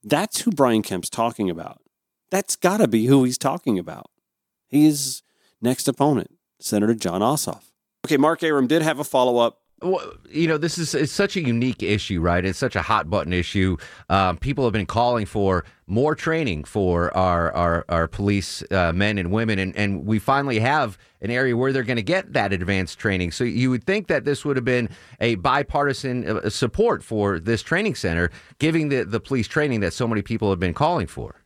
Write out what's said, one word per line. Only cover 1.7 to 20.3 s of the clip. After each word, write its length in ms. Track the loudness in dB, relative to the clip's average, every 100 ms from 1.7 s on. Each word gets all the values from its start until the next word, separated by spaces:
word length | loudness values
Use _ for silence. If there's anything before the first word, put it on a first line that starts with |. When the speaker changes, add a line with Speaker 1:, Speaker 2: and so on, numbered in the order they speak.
| -16 _ _ _ _ _
Speaker 1:
That's 260 | -4 -4 0
gotta 320 | 2 4 4
be 180 | 4 4
who 180 | 4
he's 140 | 4 0
talking 400 | -2 -2 -2 -2
about. 320 | -4 -14 -18 _ _ _ _ _ _
He 180 | 4 6
is 360 | 4 -4 -8 _ _ _ _
next 280 | -2 0 -2
opponent, 420 | 2 2 2 -2 _ _ _
Senator 340 | -2 0 2
Jon 260 | 0 -2 0
Ossoff. 500 | 0 0 -4 -8 _ _ _ _ 0
Okay, 100 | 4
Mark 260 | 4 2
Arum 240 | 0 0 2
did 160 | 2
have 160 | 2 -2
a 60 |
follow-up. 540 | -2 2 2 4 2 0 _ _
Speaker 2:
Well, 340 | -4 -2 -4 -16 -10
you 160 | -2 0
know, 120 | 0
this 200 | -2 -4
is, 160 | -4
it's 160 | -2 -2
such 240 | 0 -2
a 60 | 0
unique 420 | 0 0 0 -2
issue, 380 | -2 -2 0 0
right? 240 | 2 2
It's 140 | 0 -2
such 180 | -2 -2
a 60 |
hot 280 | 0 0 0
button 220 | -2 0
issue. 440 | -2 0 0 0 0 -8 -20 -2
Um, 300 | 2 2 0
people 240 | -4 0
have 100 | 0
been 140 | 0 -2
calling 400 | 0 2 0 -2
for 380 | 0 2 2 -2 _ -4
more 260 | 0 2
training 500 | 0 -2 0 0 -4
for 500 | -4 0 2 2 2 2
our, 360 | 2 2 0
our, 320 | 0 0 0 0
our 180 | 0 0
police, 560 | -2 0 0 -2 -10 -2
uh, 220 | 0 2
men 260 | 2 0 0
and 140 | 0
women, 260 | 0 0 -2
and, 180 | -2 -2
and 300 | -2 -2 -2
we 140 | -2
finally 400 | 2